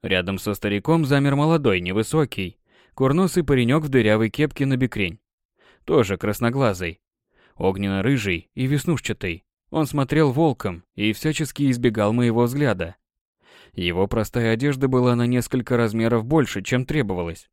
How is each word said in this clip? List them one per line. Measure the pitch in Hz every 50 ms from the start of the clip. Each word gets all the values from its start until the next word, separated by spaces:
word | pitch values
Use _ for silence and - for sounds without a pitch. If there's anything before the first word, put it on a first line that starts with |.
Рядом | - 87 92 90 90 92 98 92
со | - 107 101
стариком | - - 104 104 101 - - 165 165 156
замер | 127 143 139 139 143 139
молодой, | 143 147 156 165 160 139 123 95 90
невысокий, | 87 90 92 107 110 - - 156 147 - - - 95 85 - _ _ _ _ _ _ _ _
курносый | - 131 131 143 170 190 170 - 180 156
паренек | 131 143 127 120 117 135 160 156
в | 143
дырявой | 135 127 110 107 107 110 113 110
кепке | - - 151 143 - - 139
на | 135 135
бекрень. | 123 131 120 - 107 98 87 - - _ _ _ _ _ _ _ _ _ _ _ _ _
Тоже | - 165 147 113 92 101
красноглазый, | 87 - 104 101 - 120 117 120 139 139 113 95 87 92 85 82 _ _ _ _ _ _ _ _ _ _ _ _
огненно-рыжий | - 85 95 95 95 101 98 98 98 98 127 143 127 101 101 87 82 - _ _
и | - 127
веснушчатый. | 131 147 143 - 175 165 123 - - 107 _ - 92 82 - _ _ _ _ _ _
Он | - 160 156
смотрел | - - 139 135 - 147 156 160 139
волком | 120 139 165 156 123 _ - 101 87 85 _ _ _
и | - 104 107
всячески | 107 - - 156 151 - 160 - - - 143 135
избегал | 123 120 120 123 107 113 104 104
моего | 110 120 123 120 110 117
взгляда. | 120 120 127 143 147 127 101 90 82 82 - _ _ _ _ _ _ _ _ _ _ _ - - - _ _
Его | - 90 85 85 90 95
простая | 101 - 113 107 - - 120 117 113
одежда | 113 113 135 147 139 131 139 131
была | 127 127 123 123 120
на | 120 120
несколько | 120 123 123 120 - - 127 113 - 131
размеров | 117 117 110 104 113 110 113 120 113 110
больше, | 120 156 160 131 - - 101
чем | 92 - 131 123 127
требовалось. | - 147 156 123 101 95 87 85 85 82 - - _